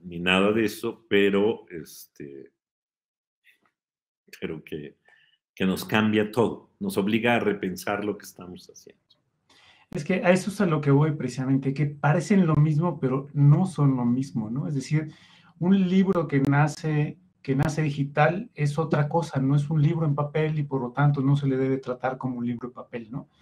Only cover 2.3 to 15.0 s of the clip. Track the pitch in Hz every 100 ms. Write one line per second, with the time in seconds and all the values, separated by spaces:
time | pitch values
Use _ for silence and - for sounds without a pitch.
2.3 | 69 65 _ _ _ _ _ _ _ _
3.3 | _ _ _ _ _ _ _ _ _ _
4.3 | - 87 78 - 80 73 - _ _ _
5.3 | _ _ - 95 87 - 110 107 107 107
6.3 | - 101 73 - _ 98 104 98 110 117
7.3 | 117 104 101 95 90 - 101 104 98 -
8.3 | - 90 90 - - - - _ _ _
9.3 | _ _ _ _ _ _ - 147 190 180
10.3 | 185 - - 190 156 143 139 156 139 127
11.3 | 131 131 135 139 139 147 - 143 175 175
12.3 | 196 165 151 151 151 175 - 131 135 -
13.3 | 143 143 160 185 - 139 127 120 123 135
14.3 | 113 107 127 175 139 - 151